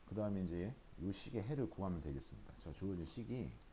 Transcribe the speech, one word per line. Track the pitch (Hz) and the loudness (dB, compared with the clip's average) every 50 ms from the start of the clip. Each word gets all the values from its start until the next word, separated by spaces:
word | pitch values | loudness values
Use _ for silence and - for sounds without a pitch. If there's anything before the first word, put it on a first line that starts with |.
| - | -8
그 | - 95 | -2 0
다음에 | 104 107 104 101 95 92 | 2 4 4 4 4 4
이제 | 82 85 87 87 107 135 - - - - - | 4 4 4 2 2 0 -4 -8 -12 -6 -2
요 | 85 95 | 0 0
식의 | 98 - - - 135 113 | 0 0 -2 0 0 0
해를 | 101 120 151 143 123 104 | 2 2 4 2 2 2
구하면 | - - 98 95 90 80 | 2 0 2 2 2 2
되겠습니다. | 69 71 69 69 - - - 53 - - - - | 0 0 -2 -2 -4 -6 -8 -10 -10 -10 -12 -10
자, | - 78 | -8 -8
주어진 | 71 - 90 98 95 87 80 | -4 -2 0 0 0 0 -2
식이 | 73 - 120 113 - 120 127 98 64 55 - - - | -2 -4 -4 -2 -2 0 0 0 -2 -4 -8 -12 -14